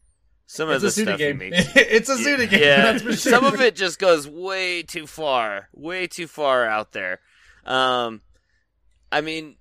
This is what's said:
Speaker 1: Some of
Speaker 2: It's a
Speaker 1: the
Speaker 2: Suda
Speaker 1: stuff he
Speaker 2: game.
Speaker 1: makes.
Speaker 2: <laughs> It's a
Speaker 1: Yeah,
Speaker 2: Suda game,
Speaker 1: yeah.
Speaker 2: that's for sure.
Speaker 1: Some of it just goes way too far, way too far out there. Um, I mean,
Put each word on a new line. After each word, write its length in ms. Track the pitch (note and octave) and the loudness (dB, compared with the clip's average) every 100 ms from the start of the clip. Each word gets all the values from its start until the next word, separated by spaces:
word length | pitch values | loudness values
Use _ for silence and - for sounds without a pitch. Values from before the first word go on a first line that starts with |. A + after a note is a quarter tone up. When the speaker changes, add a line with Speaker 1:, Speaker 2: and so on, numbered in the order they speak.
| _ _ _ _ _ | _ _ _ _ _
Speaker 1:
Some 220 | - D#3 | -6 -2
of 80 | C3+ | 0
Speaker 2:
It's 60 | |
a 40 | G3 | 0
Speaker 1:
the 40 | |
Speaker 2:
Suda 180 | G3 G#3+ | 0 -2
Speaker 1:
stuff 80 | - | -2
he 60 | D3 | -2
Speaker 2:
game. 120 | C#3+ | -4
Speaker 1:
makes. 280 | F#3+ - - | -4 -2 2
Speaker 2:
<laughs> 80 | C4+ | 2
It's 320 | A#3 A3 A3+ | 4 2 2
a 60 | B3+ | -2
Speaker 1:
Yeah, 60 | |
Speaker 2:
Suda 220 | C#4 C#4 A#3 | 0 0 2
game, 140 | G3 | 4
Speaker 1:
yeah. 220 | D3 C#3 - | 6 6 4
Speaker 2:
that's 100 | - | 2
for 100 | A3 - | -2 -2
sure. 160 | C4+ | 2
Speaker 1:
Some 120 | A#3+ C4+ | 4 4
of 140 | G#3 | 2
it 120 | B3+ | 0
just 240 | - F#3+ - | 0 -4 0
goes 300 | F#3+ D#3+ C#3+ | 2 2 0
way 540 | D#3 F#3 F#3+ F#3 F3 | -12 -8 -4 -4 -6
too 240 | E3 E3+ D3+ | -8 -12 -12
far, 640 | - D3+ B2+ A2 G2 G2 | -6 -2 0 -2 -6 -12
way 340 | - D3+ F#3 F3 | -16 -10 -8 -8
too 200 | - E3 | -10 -12
far 400 | - C#3+ B2+ A2+ | -4 0 0 0
out 260 | G#2+ G#2+ | -2 -6
there. 280 | G#2 F#2 F#2 _ _ _ _ | -8 -8 -8 _ _ _ _
Um, 560 | - C3 C3 B2 A#2+ A2 _ _ _ _ _ _ _ _ _ | -4 0 0 0 -4 -8 _ _ _ _ _ _ _ _ _
I 120 | D3+ | -4
mean, 340 | D#3+ D#3+ D#3 _ | -2 -6 -12 _